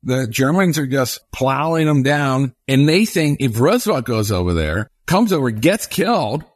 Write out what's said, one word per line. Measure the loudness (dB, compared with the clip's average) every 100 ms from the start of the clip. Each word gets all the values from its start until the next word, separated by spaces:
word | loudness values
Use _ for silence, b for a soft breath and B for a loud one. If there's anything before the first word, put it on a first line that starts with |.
The | -4 -4 -4
Germans | -2 0 2 2 0
are | -2
just | -2 -2 -6 _
plowing | -4 -2 0 0 0 2
them | 2
down. | 2 0 0 0 -2 -6 -2
And | 2 4
they | 4
think | 0 0 0 0
if | -2 2
Roosevelt | 2 2 0 -2
goes | -2 -2 0
over | 0 0
there, | 0 0 -4 -6 _ -2
comes | 0 2
over, | 0 0
gets | 0 0 0 -4
killed | -4 0 0 -2 -6 -10